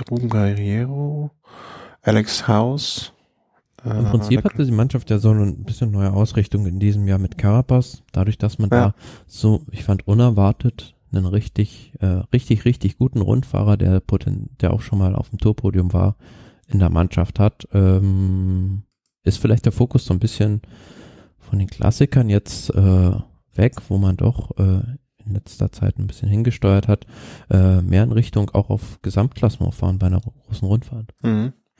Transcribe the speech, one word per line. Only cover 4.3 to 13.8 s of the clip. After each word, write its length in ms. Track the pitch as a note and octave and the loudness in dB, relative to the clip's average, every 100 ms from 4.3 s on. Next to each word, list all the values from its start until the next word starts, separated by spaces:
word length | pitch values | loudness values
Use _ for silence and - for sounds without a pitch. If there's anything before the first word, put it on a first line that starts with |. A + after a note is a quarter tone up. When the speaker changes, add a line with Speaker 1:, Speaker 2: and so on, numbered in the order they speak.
| G#2+ | 0
Speaker 1:
da 60 | G3+ | 0
Speaker 2:
hatte 160 | - C3+ | -2 0
die 60 | |
Mannschaft 380 | G#2+ C3+ B2 - | 0 0 -2 -2
ja 100 | G#2 | 2
so 120 | A2 | 4
ein 320 | G#2+ G2+ F2 | 4 2 -2
bisschen 280 | A2 - A2+ | -8 -4 -2
neue 200 | G2+ G2 | -2 0
Ausrichtung 540 | G2 G#2+ A2 G2+ G#2 F#2+ | 0 0 0 -2 -2 -2
in 140 | F#2+ | 0
diesem 280 | G#2 G#2 G2 | 0 0 0
Jahr 120 | F#2+ | 0
mit 180 | F#2+ - | -2 -2
Carapaz, 640 | G2+ A#2 - B2+ - - _ | 2 2 2 0 0 -8 _
dadurch, 260 | - G2 - | -2 -2 -2
dass 200 | G#2 - | -4 -2
man 100 | G#2 | 0
Speaker 1:
Ja. 60 | A#2+ | 2
Speaker 2:
da 180 | G2+ - - - _ | 2 -2 -12 -20 _
so, 340 | - G#2+ G#2+ - | -2 0 0 -2
ich 120 | - | -8
fand, 240 | - F#2+ - | -2 -2 2
unerwartet 880 | A2 B2 G#2 G2 - A#2+ - - _ - | 2 4 4 2 2 -2 -4 -12 _ -6
einen 160 | G2 F2+ | -4 -2
richtig, 640 | G#2 - - G2+ - - - | -2 -4 -4 -4 -6 -20 -4
äh, 240 | F#2 F#2 - | -2 -2 0
richtig, 320 | B2 - A2+ A#2+ | -2 0 0 0
richtig 320 | - G2 - | 0 -2 -2
guten 240 | B2+ A2 | -2 0
Rundfahrer, 560 | G2 B2 - F#2+ G#2 | 0 0 0 0 2
der 220 | G2+ | 2